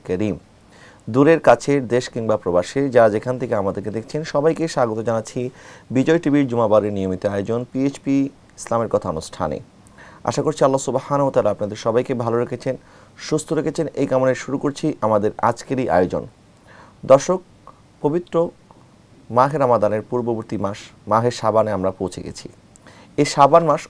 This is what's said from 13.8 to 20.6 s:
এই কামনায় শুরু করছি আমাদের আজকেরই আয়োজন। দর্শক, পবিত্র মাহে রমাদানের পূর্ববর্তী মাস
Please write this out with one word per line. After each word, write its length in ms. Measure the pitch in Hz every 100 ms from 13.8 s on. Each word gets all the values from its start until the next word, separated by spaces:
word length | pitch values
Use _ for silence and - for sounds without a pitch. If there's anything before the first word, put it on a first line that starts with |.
| 147
এই 140 | - 139
কামনায় 280 | 131 131 123
শুরু 220 | - 135
করছি 360 | 147 139 156 -
আমাদের 300 | 107 107 107 -
আজকেরই 520 | 113 120 - 127 123
আয়োজন। 360 | 180 180 78 - - _ _ _ - - - -
দর্শক, 360 | 139 - 185 - - - - _ -
পবিত্র 480 | 147 175 175 - 175 - _ - - _ _ - -
মাহে 260 | 117 139 151
রমাদানের 440 | 127 113 104 107 107
পূর্ববর্তী 480 | 123 120 110 110
মাস 200 | 104